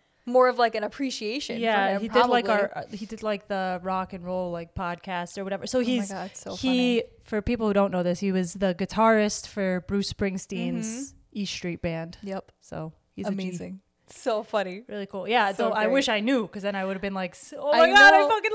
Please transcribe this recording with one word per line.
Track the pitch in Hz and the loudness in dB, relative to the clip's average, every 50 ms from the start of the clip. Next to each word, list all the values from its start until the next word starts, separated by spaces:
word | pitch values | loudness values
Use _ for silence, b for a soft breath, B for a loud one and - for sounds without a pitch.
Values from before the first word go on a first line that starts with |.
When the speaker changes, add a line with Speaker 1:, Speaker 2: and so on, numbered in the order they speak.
| _ _ _ _ _ | _ _ _ _ _
Speaker 1:
more | - 240 254 254 254 | 2 4 6 6 6
of, | 233 226 | 4 4
like, | 240 226 220 | 2 2 2
an | 220 208 | -2 -4
appreciation | 208 - - 277 262 - - 220 208 233 285 285 - 233 226 | -4 -6 -4 -6 -6 -4 -6 -6 -6 -6 -6 -6 -6 -6 -2
Speaker 2:
Yeah, | 233 226 220 202 196 | 0 2 2 2 2
Speaker 1:
for | 190 190 | 2 0
him, | 202 214 | -2 -4
Speaker 2:
he | 226 | 2
did, | - 247 240 | 4 4 4
like, | 247 247 240 233 | 6 4 2 2
Speaker 1:
probably. | 196 214 208 202 | 2 2 2 0
Speaker 2:
our, | - - - | -2 -4 -10
uh, | - - - | -12 -12 -12
he | 190 220 | -12 -12
did, | 196 226 208 214 | -12 -12 -8 -4
like, | 214 208 196 - _ | -4 -4 -4 -4 _
the | 202 190 190 185 185 180 175 | -4 -4 -2 -4 -4 -4 -4
rock | 190 185 185 185 180 - | -4 -4 -4 -4 -6 -10
and | 185 170 | -12 -8
roll, | 180 185 185 185 175 | -6 -6 -4 -4 -4
like, | 170 170 170 170 _ | -6 -8 -10 -10 _
podcast | - 190 175 175 170 - - 185 175 175 175 - - | -6 -6 -6 -6 -8 -8 -6 -6 -6 -6 -6 -8 -8
or | 196 | -6
whatever. | 196 196 196 - | -6 -6 -6 -6
So | 208 - 254 | -2 -2 0
Speaker 1:
Oh | 247 | 0
my | |
Speaker 2:
he's, | 226 254 240 208 196 196 | 2 0 0 -2 -4 -6
Speaker 1:
God, | 190 170 196 - | -8 -10 -10 -12
so | - - 190 196 | -14 -12 -12 -10
Speaker 2:
he, | - - 262 262 254 247 247 240 226 | -4 -2 0 2 2 2 2 2 0
Speaker 1:
funny. | - - - _ _ | -2 -4 -12 _ _
Speaker 2:
for | - - 208 208 | -6 -6 -4 -2
people | - 240 233 226 214 | -2 -2 0 0 2
who | 202 | 4
don't | 202 196 196 | 4 2 2
know | 185 180 175 | 2 0 0
this, | 180 175 175 | 0 0 0
he | 202 196 185 | 0 0 0
was | 185 185 170 - | 0 0 -2 -2
the | 190 202 190 180 | -2 -2 -2 0
guitarist | 170 196 - - 202 220 226 226 214 214 208 - - - | -2 -4 -6 0 2 4 4 6 4 4 0 -2 -4 -8
for | - - 208 196 190 185 180 175 - | -10 -6 -4 -2 -2 -2 -2 -4 -2
Bruce | 196 202 196 - - | -2 -2 -2 -4 -4
Springsteen's | - 208 196 185 190 - - 202 185 175 175 247 233 220 220 226 247 277 | -4 -4 -4 -4 -6 -8 -8 -6 -4 -4 -4 -4 -4 -4 -6 -6 -8 -10
Speaker 1:
Mm-hmm. | 277 - - _ _ _ | -12 -14 -20 _ _ _
Speaker 2:
East | 208 202 180 - | -8 -6 -6 -6
Street | - - 180 170 160 | -8 -6 -8 -8 -4
Band. | - 170 165 160 165 165 175 - - | -4 -4 -4 -4 -8 -10 -14 -14 -12
Speaker 1:
Yep. | 196 190 190 - - _ _ | -10 -10 -10 -10 -14 _ _
Speaker 2:
So | _ - - 156 156 165 156 _ _ _ _ | _ -14 -12 -12 -12 -12 -14 _ _ _ _
he's | - 190 214 | -10 -6 -6
a | |
G. | 196 | -4
Speaker 1:
Amazing. | 196 190 185 180 170 - 180 185 190 _ _ _ _ _ _ - | -4 -6 -6 -8 -8 -10 -12 -14 -16 _ _ _ _ _ _ -16
So | - - 262 226 214 220 | -8 -4 -2 -2 -2 -4
funny. | - - 214 196 185 180 196 247 - | -2 -2 -2 -2 -2 -6 -12 -12 -12
Speaker 2:
Really | 208 208 196 | -10 -10 -10
cool. | 196 - 196 180 190 | -8 -8 -10 -4 0
Yeah, | 226 247 214 196 294 | 2 2 2 2 0
Speaker 1:
So | - 233 226 | 0 -2 0
Speaker 2:
so | 214 | 0
I | 214 214 | 0 0
Speaker 1:
great. | 220 247 | 2 2
Speaker 2:
wish | 269 269 254 | 2 2 2
I | 220 208 | 0 0
knew, | 202 233 277 254 214 170 | 2 2 2 0 0 -2
'cause | - 208 190 | -8 -6 -6
then | 202 202 | -4 -4
I | 196 190 | -2 -4
would | 190 196 | -4 -4
have | 190 | -4
been | 196 202 196 | -6 -6 -4
like, | 190 185 180 | -4 -6 -6
"S-, | - - - - - | -8 -12 -18 -16 -14
oh | - 277 285 | -6 -2 2
Speaker 1:
I | 294 311 | 4 6
Speaker 2:
my | 330 349 | 6 8
God, | 370 415 403 403 403 | 10 10 12 12 12
I | 403 | 10
Speaker 1:
know. | 392 - | 8 6
Speaker 2:
fucking | 440 427 370 440 | 2 2 2 0